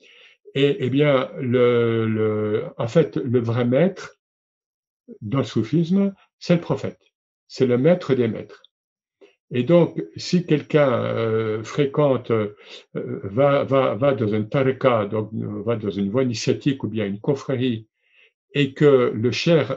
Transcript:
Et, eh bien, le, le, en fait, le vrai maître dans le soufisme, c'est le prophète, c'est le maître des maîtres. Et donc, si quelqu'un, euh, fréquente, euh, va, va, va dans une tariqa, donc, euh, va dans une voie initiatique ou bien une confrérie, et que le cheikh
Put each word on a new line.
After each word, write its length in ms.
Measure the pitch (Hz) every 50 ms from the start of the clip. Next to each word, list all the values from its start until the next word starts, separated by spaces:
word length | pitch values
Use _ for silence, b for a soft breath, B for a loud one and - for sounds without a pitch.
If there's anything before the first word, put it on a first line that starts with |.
| b b b b b b b b _ - -
Et, 220 | 139 139 143 139 -
eh 100 | 135 120
bien, 400 | 123 139 151 147 139 127 131 - - -
le, 680 | 139 120 120 123 123 123 120 117 117 117 113 113 110 110
le, 560 | 110 110 110 107 107 107 107 104 104 - - - -
en 120 | - 117 113
fait, 280 | - 170 151 139 -
le 220 | - - 120 120 127
vrai 260 | 113 113 113 123 120
maître 540 | 120 127 135 170 190 190 - - - - _ _ _ _ _ _ _ _ _ _ _ _ _ _ _ _ _ _ - 233 -
dans 180 | - 101 110 135
le 60 | 120
soufisme, 680 | - - 117 110 - 147 170 170 165 185 196 196 196 196 b b b _ _
c'est 160 | - - 175
le 40 | 170
prophète, 400 | - - 143 101 - 95 - - _ _ _ _ _ _ _ _ _
c'est 200 | _ - - 131
le 120 | 120 120 123
maître 360 | 131 160 180 175 - - 127
des 120 | 120 120
maîtres. 360 | 113 104 - - - - - _ _ _ _ _ _ _ _ _ _ _ b b b b b _ _ -
Et 100 | 123 123
donc, 400 | 131 170 175 160 - - 165 - - -
si 300 | - - - - 180 -
quelqu'un, 460 | - 156 143 - - - 151 143 135 120
euh, 680 | 110 113 117 113 113 113 113 110 113 113 110 107 110 110
fréquente, 720 | - - 151 147 139 139 151 147 139 127 117 113 - 117
euh, 240 | 110 104 101 B B B B B B B B -
va, 680 | - - - 123 - - 98 98 120 143 143 139 139 120
va, 320 | 113 135 135 131 131 113
va 200 | 101 135 143 131
dans 120 | 113 113 101
une 200 | 107 107 107 -
tariqa, 580 | - 143 135 131 131 131 - 131 120 110 101
donc, 260 | 101 107 107 107 95 110
euh, 280 | 117 113 107 104 107 101
va 140 | 117 117
dans 140 | 113 107 101
une 200 | 90 101 98 98
voie 140 | 104 135 135
initiatique 580 | 127 113 - - 131 120 117 - 147 135 - -
ou 60 | 110
bien 180 | 107 110 104
une 140 | 98 98 107
confrérie, 640 | - 156 143 139 - - 135 117 127 127 117 113 110 _ _ b b b b b b b b _ _ _ -
et 220 | 143 143 135 -
que 380 | - 156 147 135 127 123 127 123
le 160 | 110 113 123
cheikh 380 | 120 - - 165 170 156 123 120 135